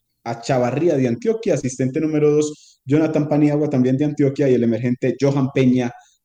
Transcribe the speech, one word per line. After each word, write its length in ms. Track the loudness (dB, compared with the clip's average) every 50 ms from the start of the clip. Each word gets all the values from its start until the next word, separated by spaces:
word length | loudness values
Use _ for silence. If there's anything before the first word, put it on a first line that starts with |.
| _ _ _ _ -12
Achavarría 760 | -10 -10 -10 -4 -2 0 0 0 0 -2 0 0 0 0
de 120 | 2 0 0
Antioquia, 460 | -2 -2 -2 -2 -2 -2 0 -2 -2
asistente 460 | -2 -2 -6 -4 -4 -4 -2 -2 -2
número 300 | -4 -2 0 2 2 2
dos, 500 | 2 2 0 -2 -4 -12 _ _ _ _ -4
Jonathan 440 | 0 2 2 2 2 0 -2 -2 0
Paniagua 400 | 0 2 2 2 2 0 -2 0
también 280 | 0 0 2 2 2
de 80 | 0 0
Antioquia 440 | -2 0 0 0 0 0 0 2 2
y 60 | 2
el 80 | 2 2
emergente 540 | 0 0 0 -2 -2 -4 -2 -2 -4 -2 0
Johan 280 | 0 0 2 0 -2 0 0
Peña 400 | 2 2 2 2 2 0 -4 -6 -12 _ _ _ _ _